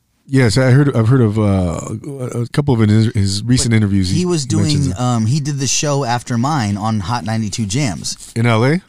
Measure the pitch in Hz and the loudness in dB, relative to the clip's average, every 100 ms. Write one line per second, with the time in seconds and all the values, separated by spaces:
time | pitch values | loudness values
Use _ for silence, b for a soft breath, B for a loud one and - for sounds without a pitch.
0 | _ _ - 135 120 135 131 135 143 120 | _ _ -4 2 2 4 4 4 4 2
1 | 110 131 110 107 104 95 90 82 - 110 | 4 4 4 2 2 2 0 -4 -8 -10
2 | - 139 127 117 117 - 143 117 107 107 | -12 -10 -8 -6 -4 -2 0 2 4 4
3 | 107 - 98 101 113 123 120 110 104 98 | 2 0 -2 -2 0 0 2 2 2 2
4 | 92 151 180 175 127 156 156 147 135 104 | 0 0 0 -2 -2 0 0 0 0 -2
5 | 123 120 110 151 139 143 135 - 151 139 | -2 0 0 0 -2 -4 -2 -2 -2 -2
6 | 123 120 - 120 131 156 104 101 107 110 | -2 -4 -2 -2 0 0 -2 -2 -2 -2
7 | 87 120 98 113 107 95 104 123 143 73 | -2 -4 -4 -4 -4 -4 -4 -2 -4 -4
8 | 50 - - 113 120 113 127 175 | -8 -10 -10 -2 0 2 2 0